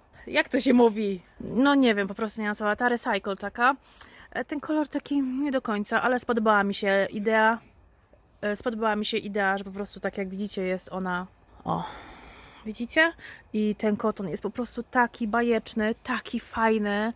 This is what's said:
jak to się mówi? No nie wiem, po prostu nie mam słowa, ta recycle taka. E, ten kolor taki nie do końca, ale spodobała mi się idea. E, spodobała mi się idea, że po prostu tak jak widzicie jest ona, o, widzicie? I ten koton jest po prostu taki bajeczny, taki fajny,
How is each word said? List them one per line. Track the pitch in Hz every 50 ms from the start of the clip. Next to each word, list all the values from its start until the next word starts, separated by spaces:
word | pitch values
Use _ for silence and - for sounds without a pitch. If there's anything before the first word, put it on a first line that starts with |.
| _ _ _ - -
jak | - - 294 320 -
to | - 269
się | - 269 247
mówi? | 247 240 226 202 220 214 196 196 175 - _ _ -
No | - - 170 220 277 285 285
nie | 277 262 233 208
wiem, | 202 196
po | 196 196
prostu | - 226 208 - 226
nie | 214
mam | 208 208
słowa, | - 214 208 208
ta | 208 247 247
recycle | 240 233 - 254 208 196 - 208 196
taka. | - 208 202 - 240 240 262 277 - _ - - - - - - - - -
E, | - - 254
ten | - 311 285
kolor | - - 311 311 294
taki | - - 285 - - 285 285
nie | 269 254 254 269 294 294
do | 262 262
końca, | - 233 208 208 208 - 233 220
ale | - 240 254 240
spodobała | - - 240 233 214 220 214 202 196
mi | 202 202
się | - 208 196 196 196 190 -
idea. | - 214 202 220 220 220 220 220 233 226 - - _ _ _ _ _ _ _ _ _ _ _ _ _ _
E, | 196 208 208
spodobała | - - 254 226 214 226 220 208
mi | 208 214
się | - 226
idea, | 220 - 214 196 208 196 190 196
że | 196 196
po | 196
prostu | 190 196 202 - - 196
tak | - 196 -
jak | 202 196 185
widzicie | 190 190 208 196 - 202 185
jest | 185 185 185 - - 175
ona, | 185 185 180 180 180 185 - _ _ _ _ - - -
o, | 170 165 170 165 - - - - - - - - - - - - - - - -
widzicie? | 220 208 - 240 - - 320 320 339 - - - - - - - _ -
I | 214 214 208 208
ten | - 226 214 208
koton | 208 - 214 208 - 196 165
jest | 147 - -
po | 233
prostu | - 254 240 - - 240 226
taki | - - 254 240 226 - - 240
bajeczny, | 208 220 233 240 233 226 220 - - - 226 214 220 233 - -
taki | - 247 220 - - - 226
fajny, | - - - 233 226 220 220 220 208 202 202 208 214 233 -